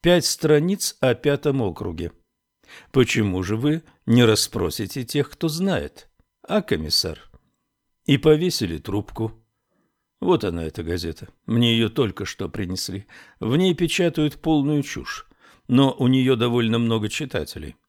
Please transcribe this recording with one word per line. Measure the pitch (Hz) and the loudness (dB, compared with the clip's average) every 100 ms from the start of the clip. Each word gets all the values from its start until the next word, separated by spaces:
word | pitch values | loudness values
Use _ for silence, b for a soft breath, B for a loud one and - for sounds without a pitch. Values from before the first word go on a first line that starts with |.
Пять | 170 175 - | 4 4 2
страниц | - 156 147 170 196 - - | -2 4 4 4 -2 -4 0
о | 131 117 | 0 2
Пятом | 147 143 147 135 | 0 0 0 0
округе. | 107 85 98 82 85 - _ _ _ _ B B B | -2 -4 -8 -6 -8 -10 _ _ _ _ B B B
Почему | 131 123 - 101 92 | 2 2 2 0 -2
же | 90 110 | -2 -2
вы | 143 160 - b - | 0 -2 -6 b 2
не | 117 | 6
расспросите | 120 107 - - 92 - 101 143 | 6 4 0 -2 -4 -4 -8 -8
тех, | 120 147 139 | -6 -4 -4
кто | - 165 | -4 -6
знает, | 156 196 175 - - _ _ _ _ | -2 -2 -2 -6 -14 _ _ _ _
а, | - 214 | -2 -2
комиссар?» | - 85 78 - 90 78 - _ _ _ _ _ _ _ - | 0 -4 -2 -2 -4 -8 -16 _ _ _ _ _ _ _ 0
И | 139 | 4
повесили | 156 156 180 - 95 80 | 6 4 2 -2 -4 -4
трубку. | - 101 104 - 113 110 _ _ _ _ _ _ _ _ | -6 -6 -6 -8 -8 -8 _ _ _ _ _ _ _ _
Вот | - 180 101 | 0 0 0
она, | 85 | -4
эта | 80 - | -8 -8
газета. | 82 87 82 78 - _ - | -6 -6 -6 -10 -16 _ -4
Мне | 113 117 | 0 2
её | 113 113 | 2 0
только | - 113 - | 0 -2 -2
что | 92 - 92 | -10 -8 -10
принесли. | - 92 92 - 95 - B B B | -8 -8 -6 -8 -10 -14 B B B
В | 110 143 | -2 0
ней | 185 165 | 0 0
печатают | 170 - 175 160 151 - | -2 0 0 0 -2 -2
полную | - 156 139 147 | 0 0 2 -2
чушь, | 143 - - - - b b b _ | -4 -10 -12 -14 -16 b b b _
но | 127 135 | 4 4
у | 127 127 | 4 2
неё | 131 131 127 | 4 2 2
довольно | 120 120 117 117 | 2 0 0 0
много | 117 113 104 | 0 0 -2
читателей. | - 151 95 73 - 76 - | -6 -6 -6 -8 -10 -14 -16